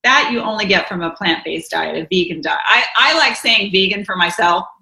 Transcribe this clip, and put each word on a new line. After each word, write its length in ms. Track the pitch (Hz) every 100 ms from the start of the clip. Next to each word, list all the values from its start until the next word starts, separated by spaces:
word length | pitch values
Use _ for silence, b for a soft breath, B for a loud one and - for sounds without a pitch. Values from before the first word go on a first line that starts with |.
that 260 | 240 277 277
you 80 | 233
only 240 | 220 214 196
get 240 | 185 -
from 120 | 180
a 100 | 170
plant-based 600 | - 190 160 160 160 -
diet, 240 | 165 156 160
a 120 | 160
vegan 280 | 185 175 160
diet. 180 | 151 156 -
I, 160 | 240 240 226
I 200 | 277 320
like 200 | 269 233
saying 340 | 247 220 202
vegan 320 | 190 190 208
for 140 | 202 185
myself 480 | 170 196 233 175 - -